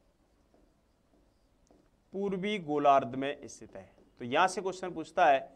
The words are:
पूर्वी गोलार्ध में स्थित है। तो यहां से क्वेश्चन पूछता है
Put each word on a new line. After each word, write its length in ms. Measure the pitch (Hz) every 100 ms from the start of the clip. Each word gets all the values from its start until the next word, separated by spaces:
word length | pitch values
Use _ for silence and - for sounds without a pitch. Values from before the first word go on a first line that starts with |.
| _ _ _ _ _ _ _ _ _ _ _ _ _ _ _ _ _ _ _ _ _
पूर्वी 440 | 185 202 190 202 214
गोलार्ध 560 | 156 147 143 139 135 131
में 320 | 139 - -
स्थित 280 | - 110 -
है। 140 | 185 _ _ -
तो 60 | 123
यहां 220 | 139 185
से 140 | 185
क्वेश्चन 300 | 190 180 185
पूछता 340 | 165 156 - 170
है 140 | 139 -